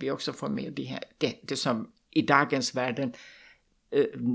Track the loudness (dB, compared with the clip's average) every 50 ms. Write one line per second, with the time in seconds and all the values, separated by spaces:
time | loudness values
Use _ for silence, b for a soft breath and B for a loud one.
0 | -4 -4 -4 -4 -4 -6 -6 -4 -4 -4 -4 -4 -4 -6 -6 -8 -6 -6 -8 -8
1 | -10 -12 _ _ -2 -2 -2 -6 -8 -6 -6 -2 0 0 0 0 -2 -8 -12 _
2 | _ _ 0 2 4 6 6 6 6 4 2 0 0 -2 -2 -2 -2 -2 -2 -2
3 | -2 -4 b b b b b b b b b b b _ _ _ _ _ 2 2
4 | 2 2 0 -2 -2 0 0